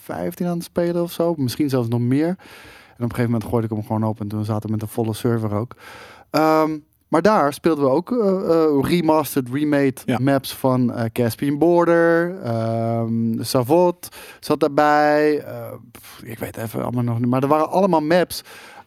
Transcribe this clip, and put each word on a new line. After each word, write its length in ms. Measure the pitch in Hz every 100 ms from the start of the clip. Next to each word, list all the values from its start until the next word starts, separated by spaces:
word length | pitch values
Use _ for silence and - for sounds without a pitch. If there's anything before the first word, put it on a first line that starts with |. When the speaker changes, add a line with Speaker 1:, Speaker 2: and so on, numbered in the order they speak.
Speaker 1:
vijftien 440 | - 156 180 175 175
aan 80 | 170
het 80 |
spelen 380 | 170 - 170 175
of 100 | 175
zo. 220 | - 170 165
Misschien 320 | 127 - 147
zelfs 200 | 127 117
nog 120 | 120
meer. 260 | 120 135 165
En 800 | 185 - - - - - - 120
op 20 |
een 60 | -
gegeven 140 | 117
moment 140 | 117 107
gooide 160 | 120 113
ik 40 |
hem 100 | 107 107
gewoon 180 | 110
open 180 | 110 107
en 60 | 104
toen 160 | 107
zaten 220 | 107 107 107
we 60 |
met 80 | 110
een 60 | 107
volle 240 | - 110
server 380 | 107 127 117 110
ook. 220 | 104 120 - - - - - -
Ehm, 480 | 143 160 156 156 156 - _ _
maar 140 | 156
daar 300 | 190 214 143
speelden 320 | 143 170 151
we 60 | 135
ook, 200 | 143 180
eh, 380 | 247 196 190 180
eh, 340 | 165 156 139 131
remastered, 580 | 175 156 156 139 143 120
remade 460 | 139 151 143 139 131
Speaker 2:
Ja. 140 | - 117
Speaker 1:
maps 360 | 135 139 -
van, 380 | - 135 127 120
eh, 120 | 110 113
Caspian 460 | 117 117 - 143 147
Border. 800 | 165 175 170 170 165 165 175 190
Ehm, 1000 | 120 113 113 113 113 117 113 113 113 113
Savot 640 | 123 135 120 170 180 175 - - - -
zat 200 | - 147
daarbij. 800 | 151 143 151 147 147 147 151 147
Eh, 340 | 123 120 113 120 123
pff, 280 | - - -
ik 140 | - 113
weet 180 | - -
even 260 | 113 131
allemaal 200 | 123 123
nog 140 | 120 117
niet. 100 | 120
Maar 140 | 127
er 60 | 139
waren 220 | 156 156
allemaal 300 | 180 196 165
maps 400 | 151 180 165 - - - - -